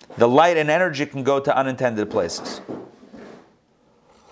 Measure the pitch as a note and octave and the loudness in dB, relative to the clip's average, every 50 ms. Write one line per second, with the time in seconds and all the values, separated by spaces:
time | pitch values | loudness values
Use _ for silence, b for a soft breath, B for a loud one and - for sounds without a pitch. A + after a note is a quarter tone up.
0 | - - - - A#2 A#2+ B2+ D3 E3 F3 F3 D#3+ D3+ D3+ D3+ F3 F#3 F3 D3+ C3+ | -20 -18 0 2 2 4 6 6 6 6 4 2 2 2 2 2 2 0 -2 -4
1 | D3 D3 - C#3 B2 C3+ C#3 C#3 C#3 D3 C3 B2+ C3+ C3 B2+ B2 C3 B2 A2+ G#2 | -6 -6 -6 -4 -2 0 0 0 0 0 0 0 0 -2 -2 -2 -2 -2 0 0
2 | G#2 - - G#2+ F2 E2+ - - - - - - - - - - - - - _ | -4 -2 -2 -2 -2 -2 -6 -10 -10 -12 -14 -14 -14 -14 -14 -14 -14 -18 -20 _
3 | - - - - - - - - - _ _ _ _ _ _ _ _ _ _ _ | -20 -20 -20 -20 -20 -20 -20 -20 -20 _ _ _ _ _ _ _ _ _ _ _
4 | _ _ _ _ _ _ | _ _ _ _ _ _